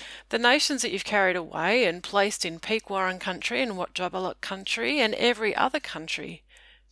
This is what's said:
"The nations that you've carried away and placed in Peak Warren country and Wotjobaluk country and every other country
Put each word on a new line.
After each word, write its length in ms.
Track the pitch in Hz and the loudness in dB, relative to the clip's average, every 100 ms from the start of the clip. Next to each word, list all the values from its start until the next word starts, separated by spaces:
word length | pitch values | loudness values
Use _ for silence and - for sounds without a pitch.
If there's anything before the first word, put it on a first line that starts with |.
| - - - | -16 -16 -4
"The 100 | 233 | 2
nations 440 | 240 277 - 277 | 6 6 4 0
that 100 | - | -2
you've 100 | - | -2
carried 320 | - 208 190 | 0 2 4
away 500 | 180 165 160 165 233 | 2 -2 -2 2 4
and 160 | 214 175 | 2 0
placed 440 | - 202 202 208 | 0 2 2 0
in 160 | 185 170 | -4 -6
Peak 280 | - 220 - | -2 -2 -2
Warren 300 | 196 185 185 | -2 -2 -2
country 420 | - 180 - 240 | -6 -6 -4 -2
and 120 | 262 | -2
Wotjobaluk 680 | 185 180 - 180 185 185 - | -2 -6 -4 -4 -2 -4 -6
country 600 | - 190 196 226 240 294 | -8 -8 -4 -2 0 2
and 160 | 226 - | 2 4
every 400 | 240 233 220 - | 2 2 0 2
other 240 | 254 302 | 2 0
country 640 | - 160 160 - - 165 _ - - - _ | -4 -8 -6 -6 -8 -14 _ -20 -20 -20 _